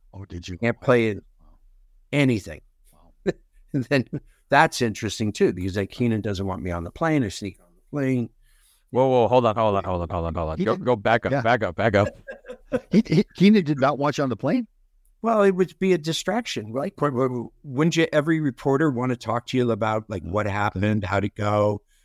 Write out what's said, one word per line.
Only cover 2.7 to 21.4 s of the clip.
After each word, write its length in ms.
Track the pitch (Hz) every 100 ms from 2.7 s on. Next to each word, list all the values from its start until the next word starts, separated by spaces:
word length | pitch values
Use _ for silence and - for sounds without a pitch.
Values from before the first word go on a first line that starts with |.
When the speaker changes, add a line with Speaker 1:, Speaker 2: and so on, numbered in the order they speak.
| _ _
Speaker 1:
Wow. 400 | _ _ _ 190 - _
Speaker 2:
<laughs> 240 | _ _
And 100 | 143 123
then 200 | 143 - 151 - _ -
that's 320 | 139 156 -
interesting, 520 | 120 98 107 - 107
too, 180 | - 196
because, 240 | 87 92 95
like, 160 | 95
Keenan 300 | - 120 110
doesn't 240 | 107 95 98
want 140 | 92
me 80 | 92
on 140 | 85 85
the 60 |
plane. 320 | - 165 156
I 40 | 107
sneak 320 | - 101 -
on 80 | _ _
the 60 | _
plane. 380 | 147 135 127 117 _ _ _ _ _ _
Speaker 3:
Whoa, 160 | 113 131
whoa, 180 | 127 110
hold 180 | 123 117
on, 100 | 107
hold 180 | 110 98
on, 80 |
hold 180 | 95 90
on, 60 | 85
hold 160 | 92 82
on, 60 | 82
hold 140 | 80
on. 60 | 78
Speaker 1:
He 60 |
Speaker 3:
Go, 80 | 101 123
Speaker 1:
didn't 100 | 123
Speaker 3:
go 100 | 117
back 300 | 110 117 -
up, 80 |
Speaker 1:
Yeah. 80 | 135
Speaker 3:
back 220 | 113 120
up, 120 | 98 85
back 200 | 110 98
up. 120 | 104
Speaker 1:
<laughs> 40 | - - - - - - 247 -
He, 100 | 185 -
he, 180 | 160 - -
Keenan 280 | 190 214
did 160 | 147 147
not 180 | 135 135
watch 220 | 143 147
on 80 | 139
the 60 | 110
plane? 320 | 135 170 160 _ _ _ _ _
Speaker 2:
Well, 180 | 220 220
it 100 | 202
would 260 | 185 180 -
be 140 | 190
a 40 | 175
distraction, 760 | 156 156 - 214 240 - 107
right? 220 | 120 175 -
Wou-, 100 | 147
wou-, 400 | 123 131 123 117 _
wouldn't 320 | 151 131 165 165
you, 120 | 165
every 260 | 151 147 160
reporter 500 | 147 120 143 135 156
wanna 240 | 120 127 120
talk 320 | 110 117 -
to 100 | 127
you 140 | 120
about, 380 | 107 110 107 110
like, 140 | 101
what 220 | 82 101 104
happened, 580 | 101 104 92 104 107 95
how'd 200 | 98 101
it 100 |
go? 460 | -